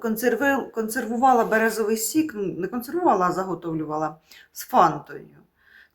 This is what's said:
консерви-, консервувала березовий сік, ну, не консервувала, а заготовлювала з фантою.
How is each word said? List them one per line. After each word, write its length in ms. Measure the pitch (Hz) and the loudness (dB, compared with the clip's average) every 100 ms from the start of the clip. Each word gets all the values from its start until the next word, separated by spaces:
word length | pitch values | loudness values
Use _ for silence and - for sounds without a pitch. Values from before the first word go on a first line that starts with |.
консерви-, 680 | 226 214 247 240 277 269 - | -4 0 0 2 2 0 -2
консервувала 720 | 226 220 254 220 233 269 247 | -6 -4 -4 -4 2 4 4
березовий 520 | 214 220 226 220 208 220 | 4 2 2 0 -2 -2
сік, 360 | - 311 311 | 0 0 0
ну, 80 | 208 | -4
не 240 | 185 156 185 | -4 -4 -6
консервувала, 600 | 247 254 339 330 202 180 | -6 -6 0 2 2 2
а 60 | |
заготовлювала 840 | 175 190 170 175 160 151 156 156 160 _ - - | 0 -4 -6 -6 -6 -4 -4 -4 -6 _ -20 -20
з 100 | - | -18
фантою. 680 | - 247 170 151 - 147 - 143 _ _ _ - _ | 0 4 4 2 -10 -18 -18 -20 _ _ _ -20 _